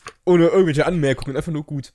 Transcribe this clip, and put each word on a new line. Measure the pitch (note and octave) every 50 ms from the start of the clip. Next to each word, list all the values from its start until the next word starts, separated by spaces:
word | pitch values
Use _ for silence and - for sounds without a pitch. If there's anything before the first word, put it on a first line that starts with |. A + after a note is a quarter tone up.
| - - - _ -
ohne | F#3 F3+ E3+ E3 E3+
irgendwelche | - G3 F#3+ D#3+ C#3 D3+ D3
Anmerkungen, | E3+ F3+ E3 C#3+ C3+ B2+ - - C#3 C3
einfach | D3 - E3
nur | D#3 D3 D#3
gut. | - D3+ C#3 - - _